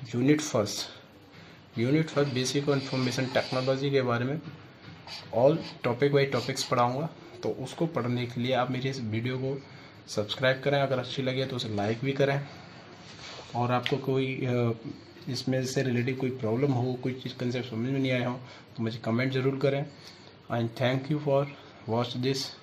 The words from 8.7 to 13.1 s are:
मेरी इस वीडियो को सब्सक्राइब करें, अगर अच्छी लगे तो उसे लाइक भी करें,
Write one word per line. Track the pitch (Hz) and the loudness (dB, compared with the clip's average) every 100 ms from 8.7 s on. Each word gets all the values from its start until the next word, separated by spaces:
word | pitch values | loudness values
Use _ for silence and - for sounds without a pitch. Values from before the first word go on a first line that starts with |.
मेरी | 131 135 | 0 -2
इस | 131 | -2
वीडियो | 113 110 120 127 | -2 -2 0 -2
को | 131 135 - - - - - | -2 -4 -8 -18 -20 -20 -8
सब्सक्राइब | - 104 - 127 131 | -4 -2 2 2 4
करें, | 139 143 | 2 2
अगर | 135 131 | 2 0
अच्छी | 120 - | -2 -2
लगे | 127 127 131 | -2 0 -2
तो | 123 | -2
उसे | 120 | -4
लाइक | 104 101 113 | -2 0 0
भी | 135 | -2
करें, | 139 139 139 143 - - - - - - | 2 2 2 -4 -12 -18 -18 -18 -18 -18